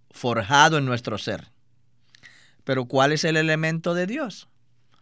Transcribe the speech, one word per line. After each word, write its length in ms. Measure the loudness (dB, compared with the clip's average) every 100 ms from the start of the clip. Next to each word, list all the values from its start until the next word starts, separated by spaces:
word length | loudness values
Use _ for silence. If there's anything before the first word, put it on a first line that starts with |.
| _
forjado 640 | -8 -4 -2 2 6 6 4
en 80 | 0
nuestro 320 | -4 -4 -8
ser. 300 | -6 -8 -10 _ _ _ _ _ _ _ -20 -20 _ _
Pero 220 | -4 -4 -2
¿cuál 280 | 2 2
es 100 | 2
el 140 | 0 0
elemento 560 | 0 0 -2 -4 -4
de 120 | -4 -4
Dios? 440 | -6 -8 -12 -20 _ _ _ _ _